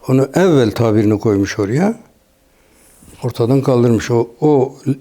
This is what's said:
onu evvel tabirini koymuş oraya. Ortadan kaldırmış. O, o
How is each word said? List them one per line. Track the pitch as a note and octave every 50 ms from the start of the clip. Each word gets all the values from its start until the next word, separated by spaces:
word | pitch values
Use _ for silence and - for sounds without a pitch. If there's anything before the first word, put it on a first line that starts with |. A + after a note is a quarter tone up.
| - -
onu | B2+ C3 C3+ C3 -
evvel | D#3 F3+ G3 E3 C#3 B2 A2
tabirini | - - A#2+ A2+ G#2+ A2 G#2+ G#2+ G#2+ G2+
koymuş | - A#2 G#2 G2 G2+ G2 - -
oraya. | G#2 F#2+ A2+ D3 F#3 G#3 A#3 - - _ _ _ _ _ _ _ _ _ _ _ _ _ _ _ _ _ _ _ - - - - -
Ortadan | B2+ - - A#2 A2+ C3+ C#3
kaldırmış. | B2 - C3 A#2+ A#2+ B2 A#2 G#2 - -
O, | A#2+ A#2 A#2 - - _
o | - D3+ D3+ C#3 B2+ - - - - B2+ C#3 -